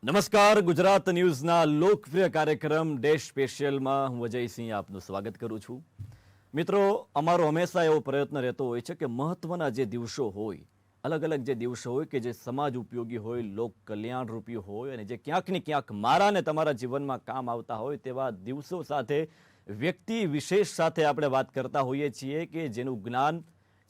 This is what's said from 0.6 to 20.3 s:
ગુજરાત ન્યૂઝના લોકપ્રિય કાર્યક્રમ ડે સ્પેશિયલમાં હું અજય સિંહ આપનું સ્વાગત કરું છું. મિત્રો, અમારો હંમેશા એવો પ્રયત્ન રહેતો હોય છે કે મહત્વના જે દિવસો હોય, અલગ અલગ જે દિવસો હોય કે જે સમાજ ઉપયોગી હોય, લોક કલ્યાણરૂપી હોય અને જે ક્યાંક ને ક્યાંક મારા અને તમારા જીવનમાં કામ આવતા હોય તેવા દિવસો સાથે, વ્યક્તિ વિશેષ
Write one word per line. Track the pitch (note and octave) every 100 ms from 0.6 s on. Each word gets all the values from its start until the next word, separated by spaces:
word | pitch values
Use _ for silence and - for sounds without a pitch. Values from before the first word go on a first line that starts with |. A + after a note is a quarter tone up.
ગુજરાત | F3 E3 F#3 G3 F#3+
ન્યૂઝના | F3 F3+ C#3 D#3 E3+
લોકપ્રિય | D#3+ D3+ F3+ G#3 G#3 D#3+ F#3
કાર્યક્રમ | D#3 D#3 D3+ D#3 D#3 D#3+ C#3+
ડે | C#3+ D#3
સ્પેશિયલમાં | - - C3+ - C#3+ C#3 C3 C#3 C3+
હું | B2
અજય | A#2+ A#2+ A#2+
સિંહ | A2 A#2 G#2
આપનું | F#2 G2
સ્વાગત | - G2 G2+
કરું | G2 A#2 A2
છું. | G#2 B2+ - _ - - _ _ _
મિત્રો, | C#3 E3 G3+ G3 G#3 -
અમારો | - D#3+ F3 D#3
હંમેશા | D#3 F3 F#3
એવો | D#3+ D#3
પ્રયત્ન | C3+ C3+ C#3 C#3+
રહેતો | B2+ - C3
હોય | A#2+
છે | -
કે | - C#3+
મહત્વના | A#2 D3+ F3 E3 F3+ D3+
જે | A#2
દિવસો | B2 A#2+ A#2 - B2
હોય, | G2 G#2+ E2 - _ _ _
અલગ | - D#3+
અલગ | D#3+ D3+
જે | A#2+
દિવસો | B2 A#2+ A#2+ A#2+
હોય | B2 D#3
કે | C#3+
જે | A#2+
સમાજ | A#2+ - B2+ C#3 B2
ઉપયોગી | A2 A#2+ A#2 B2+
હોય, | A2 A#2+
લોક | G#2 G2 A#2 -
કલ્યાણરૂપી | - G#2 A2 B2+ B2 A2+ G#2+
હોય | A#2 G2 G2+ C3
અને | B2+
જે | G2+ A#2+
ક્યાંક | - E3+ F#3
ને | F#3
ક્યાંક | - D3 B2+
મારા | G#2 A2+ D#3 G3+
અને | G3+
તમારા | D#3+ D#3 D#3
જીવનમાં | B2+ B2 C3+ C#3+ B2
કામ | - B2+ B2
આવતા | A#2 A2+
હોય | A2+ A#2+ C#3+
તેવા | C3 B2+ C3
દિવસો | G2+ F#2+ C#3 C#3 F3+
સાથે, | D#3 D3 A#2 D3 D#3+ _ _ _ _
વ્યક્તિ | G#2 D3 F3+ - A3+
વિશેષ | G3